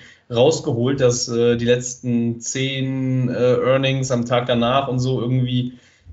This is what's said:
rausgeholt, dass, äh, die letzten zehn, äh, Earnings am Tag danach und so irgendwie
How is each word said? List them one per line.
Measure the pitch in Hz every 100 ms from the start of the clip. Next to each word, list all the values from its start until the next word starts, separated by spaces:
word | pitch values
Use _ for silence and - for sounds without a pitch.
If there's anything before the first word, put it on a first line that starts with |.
| - _ _
rausgeholt, | 117 139 160 151 117 127 131
dass, | 123 120 -
äh, | 117 120 117
die | 120
letzten | 123 - - 123 120 117 117
zehn, | - 131 135 135 131 131 131 131 123
äh, | 123 127
Earnings | 123 123 135 135 135 127
am | 120 120
Tag | 123 123
danach | 117 117 135 131
und | 127
so | 131 120
irgendwie | 120 127 123 123 123 - _ _ -